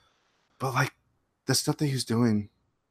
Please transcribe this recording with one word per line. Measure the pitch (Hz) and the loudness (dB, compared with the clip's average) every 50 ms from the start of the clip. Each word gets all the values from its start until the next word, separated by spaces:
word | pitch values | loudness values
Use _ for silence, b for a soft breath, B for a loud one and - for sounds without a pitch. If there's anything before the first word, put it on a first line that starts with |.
| b b b b b b b b b _ _ - | b b b b b b b b b _ _ -8
But, | 131 135 120 | -8 -4 -2
like, | 131 135 - - _ _ _ _ _ _ _ _ _ _ | -2 -2 -2 -4 _ _ _ _ _ _ _ _ _ _
the | - 131 | 0 0
stuff | - - 151 147 - | 0 0 -2 -2 -2
that | 156 143 | -2 -2
he's | 135 127 - | -2 -2 -4
doing, | - 113 117 123 117 107 104 101 - _ _ _ _ _ _ _ _ | -2 0 2 4 4 2 2 -2 -4 _ _ _ _ _ _ _ _